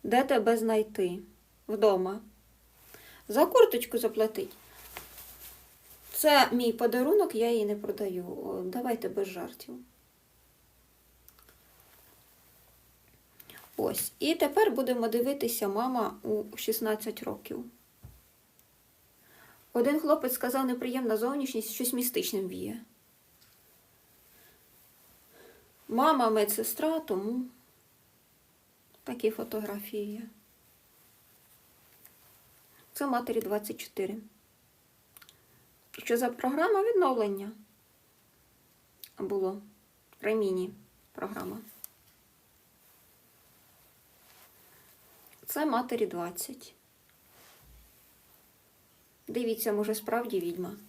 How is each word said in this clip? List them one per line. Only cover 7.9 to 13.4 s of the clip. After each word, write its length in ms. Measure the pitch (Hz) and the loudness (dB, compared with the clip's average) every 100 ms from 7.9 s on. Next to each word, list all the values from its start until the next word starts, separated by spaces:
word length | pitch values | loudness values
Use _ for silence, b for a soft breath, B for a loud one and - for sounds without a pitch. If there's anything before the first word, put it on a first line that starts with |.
| 196 202 180 175 | -4 -4 -4 -8
О, 360 | - 196 190 | -8 -6 -6
давайте 440 | 185 185 247 226 190 | -4 -4 -2 -2 -2
без 200 | 190 190 | -4 -4
жартів. 460 | 180 170 - - 247 - _ _ _ _ _ _ _ _ _ _ _ _ _ - - - - _ - - - - - _ _ - - - _ _ _ _ _ _ B | -6 -10 -12 -16 -16 -18 _ _ _ _ _ _ _ _ _ _ _ _ _ -20 -20 -20 -20 _ -20 -20 -20 -20 -20 _ _ -20 -20 -20 _ _ _ _ _ _ B